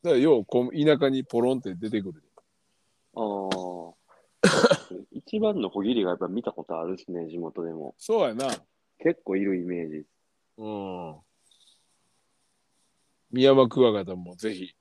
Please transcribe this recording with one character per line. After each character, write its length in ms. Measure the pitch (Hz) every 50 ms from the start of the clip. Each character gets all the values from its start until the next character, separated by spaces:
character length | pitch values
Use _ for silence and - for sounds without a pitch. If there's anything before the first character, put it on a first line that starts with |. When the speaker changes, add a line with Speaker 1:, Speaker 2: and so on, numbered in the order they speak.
Speaker 1:
だ 80 | - 170
か 60 | 151
ら 60 | 123
よ 160 | 135 165 147 117
う、 40 | 101
こ 240 | - - 127 123 127
う、 140 | - - 147
田 140 | 156 147 131
舎 80 | 143 135
に 160 | 135 131 131
ポ 160 | _ - 117
ロ 140 | 117 127 131
ン 40 | 127
っ 20 |
て 120 | 120 143 139
出 140 | 87 107 107
て 140 | 117 107
く 100 | 95 92
る。 100 | 82 156 _ _ _ - _ _ _ _ _ _ _ _ _ _ _ _ _ _ _
Speaker 2:
あ 60 | -
ー。 760 | 113 104 101 98 98 95 95 95 92 90 90 87 82 85 _ _ _ _ _ _ _ _ _ _
<coughs> 640 | - 190 143 160 - 240 185 - - - 180 - - _
一 280 | - - _ - - 214
番 220 | 214 214 208 190
の 80 | 107 92
小 120 | - 101
切 120 | 98 110 123
り 100 | 113 98
が 60 | 90
や 60 | 87
っ 20 | 85
ぱ 100 | 92 85
見 140 | 92 117
た 100 | - -
こ 120 | - - 80
と 140 | - 85 82
あ 60 | 82
る 120 | 87 95 90
っ 20 |
す 80 | - -
ね、 160 | 90 85 82
地 120 | 80 82 87
元 260 | 85 80 _ 92 85
で 80 | 85
も。 220 | 82 80 73 67 _
Speaker 1:
そ 260 | _ - - 220 220
う 60 | 180 127
や 60 | 110
な。 160 | 120 135 131 110 - _ _ _ _ _ _ _ _
Speaker 2:
結 240 | - 160 165 - _
構 120 | - 95
い 40 | 98
る 160 | 101 98 95
イ 60 | 90
メ 240 | 87 90 90 87 82
ー 20 | 78
ジ。 160 | 78 76 76 _ _ _ _ _ _ _ _ _ _ -
Speaker 1:
う 100 | 107 107
ん。 480 | 107 104 98 95 92 90 87 80 78 76 _ _ _ _ _ _ _ _ _ _ _ _ _ _ _ _ _ _ _ _ _ _ _ _ _ _ _ _ _ _ _ _ _ _ _ _ _ _ _ _ _ _
ミ 100 | - 127
ヤ 120 | 131 135 135
マ 120 | 135 131 117
ク 120 | - 135
ワ 100 | 127 117
ガ 120 | 107 101 95
タ 100 | 90 92
も 220 | 90 87 87 90
ぜ 180 | 90 107 110 104
ひ。 200 | 92 92 87 _ _